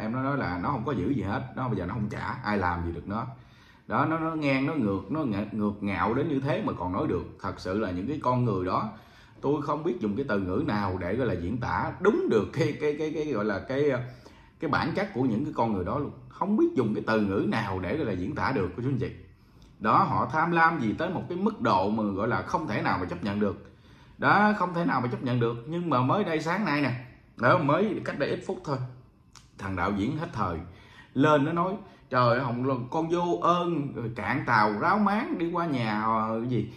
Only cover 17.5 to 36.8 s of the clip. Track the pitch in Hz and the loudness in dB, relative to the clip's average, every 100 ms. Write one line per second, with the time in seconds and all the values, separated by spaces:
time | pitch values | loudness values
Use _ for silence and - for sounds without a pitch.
17.5 | 113 101 95 90 143 131 92 95 107 95 | 0 0 -2 -2 -2 -2 -2 -4 -2 0
18.5 | 107 87 101 123 127 90 - - - - | 0 -2 -2 -2 -2 -4 -8 -18 -20 -20
19.5 | - - - 107 139 196 95 123 156 170 | -20 -20 -4 2 4 4 2 0 0 2
20.5 | 170 165 165 113 98 170 165 - 180 208 | 4 4 4 -2 -2 -2 -4 -6 -2 -2
21.5 | 208 120 95 98 113 104 95 117 98 95 | 0 2 2 2 0 -2 -2 -2 -2 -2
22.5 | 175 143 113 156 92 92 - 107 101 101 | -4 -2 -2 0 -2 -2 -4 -4 0 0
23.5 | 90 - - - - - - 135 180 214 | -2 -12 -20 -20 -20 -20 -2 4 6 4
24.5 | 208 180 170 170 131 123 123 123 127 117 | 4 0 0 0 0 0 -2 0 2 0
25.5 | 120 151 170 175 127 127 190 175 156 151 | -2 -6 -4 0 2 4 2 2 0 0
26.5 | 185 190 143 135 123 - - - - 120 | 0 0 0 0 -2 -8 -20 -18 0 4
27.5 | 175 139 160 214 170 - - - - - | 4 4 4 2 0 -4 -2 -2 -2 -4
28.5 | 190 - 131 127 - - _ _ - - | -6 -4 -4 -4 -10 -20 _ _ -20 -20
29.5 | - 98 92 90 104 110 156 170 131 95 | -10 -6 -2 0 0 0 -2 -4 -2 -2
30.5 | 82 85 - - - - 127 151 151 139 | -2 -8 -16 -20 -20 -6 2 6 6 4
31.5 | 170 185 208 - - - 107 120 120 135 | 0 -2 -2 -10 -20 -4 2 4 4 0
32.5 | 120 131 127 123 160 160 175 175 - 143 | 0 0 -2 -2 -2 0 0 0 0 2
33.5 | 175 170 160 143 - 113 - 104 135 - | 2 2 -2 -2 -4 -6 -6 -2 -2 4
34.5 | 113 107 104 160 208 202 208 330 233 170 | 4 4 2 2 4 4 2 -2 -2 -2
35.5 | 170 170 131 113 107 110 113 110 113 120 | -2 -2 0 0 0 2 2 0 -2 0
36.5 | 117 - - | -2 -2 -8